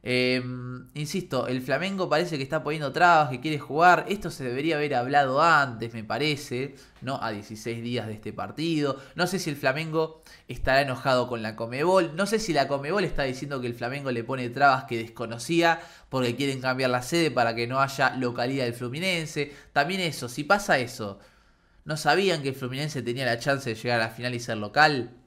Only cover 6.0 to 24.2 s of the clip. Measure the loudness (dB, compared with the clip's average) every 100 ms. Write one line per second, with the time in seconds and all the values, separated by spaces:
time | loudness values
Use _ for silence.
6 | -6 0 0 0 -4 -6 -6 -10 -20 -12
7 | -8 -4 -4 -6 -10 -10 -8 -6 -4 -4
8 | -4 -8 -10 -8 -8 -4 0 0 0 -2
9 | -10 -4 -2 0 -4 -2 -2 -2 -2 0
10 | -2 -4 -20 -20 -14 -4 2 4 2 0
11 | 2 2 2 -4 -6 -6 -6 0 4 4
12 | 4 -2 0 0 0 2 2 0 0 0
13 | 0 0 -2 -4 -6 -4 -4 -4 -6 -4
14 | -4 -4 -2 -4 -4 6 6 6 0 -4
15 | -4 -8 -8 -6 0 4 4 2 -4 -20
16 | -6 -2 0 0 -2 -2 -2 0 0 0
17 | 0 0 2 2 2 0 -2 0 0 2
18 | 0 2 -2 -2 -2 0 -2 -4 -8 -4
19 | -2 -2 -4 -4 -6 -8 -2 0 0 0
20 | -2 -4 -8 -8 2 2 4 0 0 -6
21 | -10 -10 -20 _ _ _ _ _ -8 -2
22 | 2 4 4 2 -2 -4 -6 -4 -4 -4
23 | -4 -2 -2 0 0 0 -2 -4 0 0
24 | 0 -2